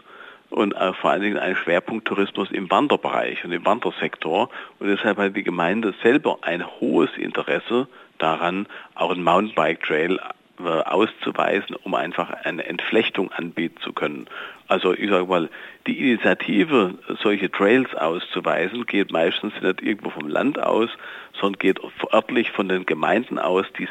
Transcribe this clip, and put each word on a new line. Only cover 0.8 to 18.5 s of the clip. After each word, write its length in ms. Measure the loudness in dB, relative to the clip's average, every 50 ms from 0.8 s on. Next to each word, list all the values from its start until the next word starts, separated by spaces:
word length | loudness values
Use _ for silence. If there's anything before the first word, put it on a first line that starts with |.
| 0 0
vor 180 | 0 2 2 2
allen 120 | 2 2
Dingen 160 | 2 0 0 0
ein 180 | 0 0 -2
Schwerpunkt 500 | 0 2 2 2 2 2 -2 -6 -6 -4
Tourismus 440 | -2 0 0 0 0 0 -4 -4 -2
im 180 | -4 -4 0 2
Wanderbereich 720 | 4 4 4 4 2 2 2 0 0 0 0 -2 -4 -6 -6
und 80 | -6
im 120 | -6 0 2
Wandersektor. 840 | 2 2 2 0 -4 -2 -2 -4 -6 -6 -6 -4 0 2 2 0 0 -4 -10 -16 -16 -12 _
Und 80 | 0 0
deshalb 300 | 0 2 2 0 2 2
hat 160 | 0 0 0
die 80 | -2
Gemeinde 520 | -4 -2 0 0 2 2 2 2 0 -2 -2 2
selber 360 | 4 4 4 4 4 0 -2 0
ein 220 | -2 -4 -2 -2 -4 -8 -6 -4
hohes 300 | -2 2 4 4 4 2 0
Interesse 720 | -4 -6 -4 -4 -4 -2 -2 -2 -2 0 0 0 0 0 -2 -8 -18 -20 -18 _ -2
daran, 480 | 0 0 2 2 0 -2 -2 -2 -6 -8 -14 -18 -20 -18 _
auch 160 | -2 -2 0
einen 140 | 0 0 2
Mountainbike-Trail, 960 | 4 4 4 4 2 0 2 2 2 0 -2 -2 -2 0 2 2 2 0 -2 -4 -8 -12 -16 _ _ _ -6
äh, 20 |
auszuweisen, 1120 | -4 0 0 0 0 2 2 2 2 2 0 -4 -6 -4 -2 0 0 0 0 0 -2 -6 -10 -10
um 120 | -6 -4 -2
einfach 360 | -2 -2 -2 -4 -4 -4 -4
eine 340 | -6 -6 -6 -6 -6 -6 -6
Entflechtung 680 | -6 -6 -6 -4 2 2 2 2 2 0 -2 -4 -4
anbieten 480 | -4 -8 -8 -6 -4 -4 -4 -4 -6 -8
zu 100 | -10 -8
können. 360 | -4 -4 -4 -4 -4 -8 -12 -12 -12 -12 -12 -12 -14 -16 -4 -2
Also 260 | 0 2 2 2 2
ich 160 | 2 2 2
sage 160 | 2 2 2
mal, 240 | 2 2 0 0 -2 -6 -12 -18 -18 -20 -8 _ -4
die 100 | -2 0
Initiative, 960 | 2 2 2 4 4 2 2 2 0 2 2 2 4 4 4 4 4 2 0 -6 -8 -8 -6 -2
solche 280 | 0 0 2 2 0 -2
Trails 420 | 0 2 4 4 6 4 2 0 -2
auszuweisen, 880 | -2 -2 0 0 -2 -6 -6 -6 -2 0 0